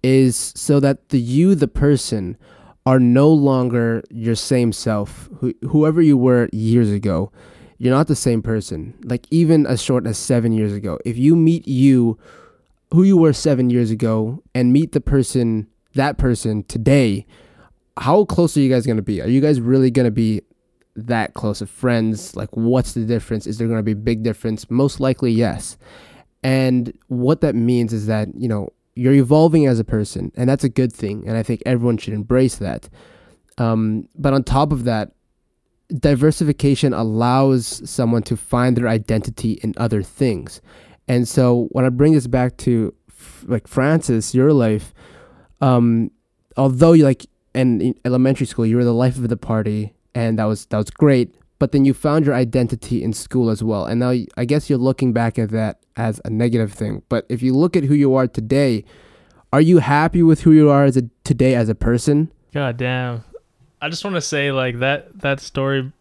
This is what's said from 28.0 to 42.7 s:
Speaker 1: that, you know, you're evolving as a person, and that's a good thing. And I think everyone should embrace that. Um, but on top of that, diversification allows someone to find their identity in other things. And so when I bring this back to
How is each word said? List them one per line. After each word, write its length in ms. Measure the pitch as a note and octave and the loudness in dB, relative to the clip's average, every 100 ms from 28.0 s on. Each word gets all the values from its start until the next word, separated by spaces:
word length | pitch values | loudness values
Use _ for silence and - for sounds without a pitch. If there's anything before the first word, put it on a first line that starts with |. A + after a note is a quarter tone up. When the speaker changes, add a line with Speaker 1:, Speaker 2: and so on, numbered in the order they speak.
| G#2 | -2
Speaker 1:
that, 220 | A2 G#2+ - | -2 -4 -6
you 120 | A#2+ | -4
know, 220 | G#2+ G2 _ _ - | -4 -6 _ _ -4
you're 180 | B2+ | 2
evolving 520 | C#3 B2 D3+ D#3+ D#3+ C#3 | 4 4 4 4 4 2
as 100 | A#2 | 0
a 40 | |
person, 480 | A2 A2 G#2 - F#2+ - | 0 -4 -4 -8 -10 -4
and 120 | B2 | -2
that's 140 | C#3+ | 0
a 60 | C3+ | -2
good 240 | - B2+ | 0 -2
thing. 340 | - G#2 G#2 - | -4 -8 -8 -6
And 80 | A2+ | -4
I 60 | |
think 180 | A2 A2+ - | -4 -6 -2
everyone 320 | B2 A#2+ A2+ | 0 0 -2
should 160 | - | -4
embrace 420 | G#2+ G2 B2+ C3 - | -8 0 2 2 0
that. 300 | G2 A#1+ - - - _ _ _ _ - | -8 -8 -12 -20 -20 _ _ _ _ -4
Um, 500 | A#2 A2+ A2 G#2+ - - | -2 0 -2 -4 -8 -6
but 180 | C#3 | -2
on 100 | C3+ | 0
top 280 | B2 C3 D3 | 0 0 0
of 120 | C#3+ A#2+ | -2 -2
that, 260 | A2 G#2 _ _ _ _ _ _ _ _ | -4 -6 _ _ _ _ _ _ _ _
diversification 1000 | D3+ D3 C3+ D3+ D3+ D3+ C#3+ C#3+ C3+ C#3+ | -4 0 2 2 2 -2 0 0 2 0
allows 960 | F2+ A2+ A2 A#2 C3 C#3 C3 A2 - - | 0 -2 0 0 2 2 0 -2 -12 -10
someone 340 | - A#2 A#2 | -4 0 -2
to 140 | - A#2 | -2 -8
find 380 | - B2 B2 A#2 | -4 -2 0 0
their 100 | A#2+ | 0
identity 640 | A2+ G#2+ A2 A2+ - A2+ G#2+ | -2 -2 -4 -4 -6 -6 -4
in 100 | A2 - | -6 -4
other 240 | A#2 G#2 | -2 -2
things. 600 | F2+ - C3 F#2 C2+ - _ - _ _ - | -4 -4 -2 -2 -8 -20 _ -20 _ _ -4
And 200 | B2 A#2+ | -2 0
so 400 | - B2 A#2+ A#2 | 2 2 2 0
when 140 | - B2+ | 0 -2
I 40 | |
bring 240 | B2 D3+ | 2 4
this 140 | D#3 A#2+ | 4 2
back 300 | B2+ B2 - | -2 -2 -2
to 360 | - | -2